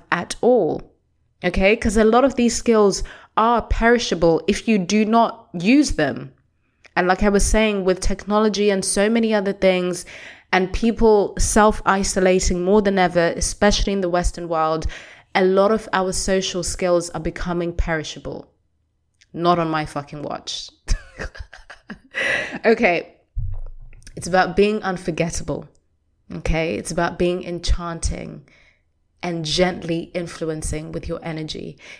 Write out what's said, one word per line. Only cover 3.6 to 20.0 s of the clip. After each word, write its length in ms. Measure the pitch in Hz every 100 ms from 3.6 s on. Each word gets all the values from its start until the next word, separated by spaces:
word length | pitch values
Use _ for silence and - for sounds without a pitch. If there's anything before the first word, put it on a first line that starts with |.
perishable 800 | 233 - 226 240 240 180 170 165 -
if 200 | 214 -
you 100 | 214
do 280 | 175 214 214
not 420 | 226 226 - - 180
use 340 | 175 277 277
them. 380 | - 143 123 135 _ _ _ _ _ _ -
And 120 | 180
like 160 | 185
I 60 | 208
was 140 | 202
saying, 400 | - 220 220 202
with 160 | 185 185
technology 680 | - 190 - 208 220 196 208
and 160 | 196 185
so 240 | - 208
many 240 | 233 226
other 200 | 214 196
things, 520 | 196 190 185 180 175 - - - - _
and 180 | 185 185
people 600 | - 226 208 226 208 185 -
self-isolating 1200 | - 226 214 208 - 190 190 - 185 185 - 180
more 180 | 180 208
than 160 | 202 196
ever, 340 | 180 175 170 -
especially 560 | - - 208 202 -
in 100 | 196
the 60 | 180
Western 400 | 175 175 - 170
world, 380 | 165 160 160 156 - - - _ 190
a 60 |
lot 260 | 185 190 202
of 200 | 220 -
our 220 | 190 185
social 500 | 180 - 190 190 180
skills 460 | 165 - 185 175 170
are 100 | 160
becoming 540 | 165 165 180 175 170
perishable. 760 | 170 - 160 156 - 139 143 - _ _ _ _ _ _ _ _
Not 260 | 151 170 175
on 100 | 160
my 160 | 156 151
fucking 360 | 147